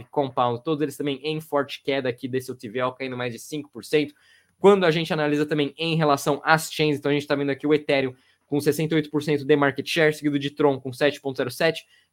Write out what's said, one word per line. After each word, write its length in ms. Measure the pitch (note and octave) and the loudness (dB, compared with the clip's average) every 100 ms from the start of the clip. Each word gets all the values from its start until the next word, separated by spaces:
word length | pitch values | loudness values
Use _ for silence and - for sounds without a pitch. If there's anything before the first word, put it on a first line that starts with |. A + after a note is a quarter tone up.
| A#2 | -4
Compound, 540 | D3 C#3 B2+ B2 A#2 | -4 -2 0 -2 -2
todos 180 | E3 D3+ | -4 -4
eles 140 | D3 - | -4 -4
também 240 | C#3+ C3 | -6 -6
em 200 | D3+ D#3 | -6 -8
forte 400 | D#3 C#3+ C3 - | -4 -2 -2 -6
queda 240 | - C3+ B2+ | -4 -2 -2
aqui 200 | B2 C3 | -4 -6
desse 280 | B2+ B2+ B2 | -6 -6 -10
T 140 | A#2 | -10
V 100 | A#2+ | -4
L, 140 | B2+ B2 | -4 -4
caindo 220 | C3 B2 | -8 -6
mais 160 | B2 | -8
de 60 | A2+ | -10
cinco 280 | - D3+ C#3 | -12 -12 -12
por 120 | A#2 | -16
cento. 300 | - D3+ D3 - _ _ _ _ | -2 -2 -2 -6 _ _ _ _
Quando 260 | F#3+ G3+ F3 | 6 6 6
a 60 | |
gente 200 | E3 D#3+ | 2 0
analisa 320 | D#3 D3+ D3 | 0 0 0
também 300 | D3 D3+ C#3 - | 0 0 -2 -4
em 200 | E3 D#3+ | -2 2
relação 440 | D3+ C#3+ D#3+ C#3 D3 | 2 2 2 0 2
às 260 | D#3+ - | 2 0
chains, 280 | - D3+ C#3 | -2 0 0
então 120 | C#3+ | 0
a 40 | C#3+ | 0
gente 100 | D3 | 0
tá 80 | |
vendo 160 | C#3+ C#3+ | -2 -2
aqui 160 | C3+ D3 | -2 2
o 80 | |
Ethereum 400 | D3+ D3+ C#3 C3 B2+ _ _ - | 2 2 0 0 -6 _ _ -6
com 160 | C#3+ | -2
sessenta 320 | D3 C#3+ D#3 | 0 0 0
e 40 | D#3+ | 0
oito 120 | D3+ | 0
por 140 | D3+ | -2
cento 200 | D#3+ C#3+ | 0 0
de 120 | C3+ D3 | 2 4
market 340 | C#3 C3 - | 4 0 -2
share, 240 | E3+ D#3 | 2 2
seguido 240 | D3+ D3 C#3+ | 2 -2 -2
de 140 | C#3+ | -2
Tron 280 | - D3 C3+ | 0 2 0
com 140 | C3 | -4
sete 260 | B2+ D3 C#3+ | -2 0 0
ponto 160 | C3+ C3 | -4 -4
zero 140 | D3+ | -4
sete, 340 | - E3 D#3+ - _ _ | 0 0 -2 -8 _ _